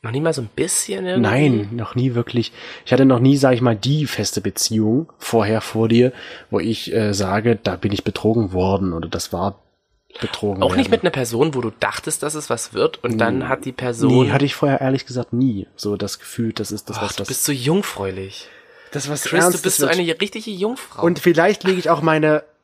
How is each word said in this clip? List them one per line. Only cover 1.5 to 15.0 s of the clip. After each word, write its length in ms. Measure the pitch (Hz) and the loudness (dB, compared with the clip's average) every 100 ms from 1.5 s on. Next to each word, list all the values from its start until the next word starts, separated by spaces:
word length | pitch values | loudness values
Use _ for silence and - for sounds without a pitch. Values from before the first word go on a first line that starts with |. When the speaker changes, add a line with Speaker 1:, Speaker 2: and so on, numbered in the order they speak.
| 113 101 | 2 0
Speaker 2:
noch 220 | 117 117 | -6 -4
nie 200 | 123 131 | -2 0
wirklich. 380 | 120 117 120 113 - - - | 0 -2 -2 -4 -8 -18 -16
Ich 80 | - | 0
hatte 120 | 123 | 6
noch 140 | 135 123 | 6 8
nie, 180 | 131 139 | 6 6
sag 180 | 135 | 4
ich 60 | 123 | 4
mal, 140 | 120 107 | 2 2
die 300 | 123 151 143 | 0 0 0
feste 340 | - 104 - | -2 -4 -2
Beziehung 720 | 95 - - 110 107 123 165 - | -4 -4 -2 2 2 2 -2 -10
vorher 420 | - 117 104 110 | 0 2 2 0
vor 280 | - 110 113 | -2 0 4
dir, 240 | 117 127 - - - - | 6 4 2 -16 -18 -4
wo 100 | 107 | -2
ich, 320 | 113 110 - | -2 -4 -2
äh, 180 | 113 104 | -2 0
sage, 440 | 98 95 101 113 110 | 0 0 2 2 0
da 200 | - 87 | -2 -2
bin 160 | 110 | -2
ich 120 | 101 | -2
betrogen 480 | - - 107 113 104 | -4 -2 0 2 0
worden 400 | 92 95 98 95 | 0 2 2 0
oder 160 | 82 82 | -4 -6
das 240 | 87 - | -8 -6
war 280 | 90 98 - _ _ _ _ _ - | -4 -4 -6 _ _ _ _ _ -10
betrogen 420 | - - 104 95 | -10 -4 -4 0
Speaker 1:
Auch 140 | 113 - | 0 0
nicht 100 | 247 | 2
Speaker 2:
werden. 40 | |
Speaker 1:
mit 100 | 226 | 2
einer 80 | 180 | 0
Person, 440 | 135 120 113 160 | -2 -4 0 0
wo 60 | 131 | 0
du 100 | 113 - | -6 -2
dachtest, 440 | 104 - - 151 | -2 -2 -8 -6
dass 120 | 147 | -6
es 140 | 151 143 | -8 -6
was 240 | 117 - | -6 -4
wird 300 | - 117 - | 0 0 0
und 140 | 120 113 | -4 0
dann 240 | 117 131 | 0 0
Speaker 2:
Hm. 60 | 131 | -2
Speaker 1:
hat 160 | 135 131 | -4 -6
die 60 | |
Person 360 | 123 127 117 135 127 120 | -6 -6 0 4 6 4
Speaker 2:
Nee, 40 | |
hatte 140 | 135 139 | 2 0
ich 80 | |
vorher 260 | - 147 135 | 0 0 2
ehrlich 240 | 131 135 | 0 -2